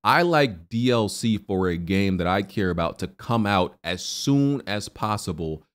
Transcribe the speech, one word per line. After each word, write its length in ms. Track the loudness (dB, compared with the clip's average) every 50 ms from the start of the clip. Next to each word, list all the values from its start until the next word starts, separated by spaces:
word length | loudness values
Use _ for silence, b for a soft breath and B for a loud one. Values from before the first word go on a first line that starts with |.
| 4
I 180 | 4 4 4
like 460 | 4 4 4 4 2 2 0 -8 -12 _
D 240 | -4 0 2 2
L 160 | 2 2 2 0
C 280 | -2 -2 0 0 0
for 300 | 0 0 -2 0 0 2
a 100 | 0 0
game 420 | -2 -2 0 0 2 2 2 2 0
that 100 | 0 0
I 140 | 0 0
care 280 | -2 -4 -4 -2 -2 0
about 300 | 0 0 -2 -2 -4 -6
to 80 | -10 -10
come 360 | -10 -14 -6 -2 0 0 2
out 300 | 2 2 2 2 0 -4 _
as 220 | -8 -8 -8 -6 -8
soon 580 | -10 -8 -4 0 2 2 4 4 2 0 -2 -4 -6
as 200 | -6 -6 -6 -10
possible 760 | _ -6 -4 -4 -4 -4 -4 -6 -6 -6 -6 -8 -8 -10 _ _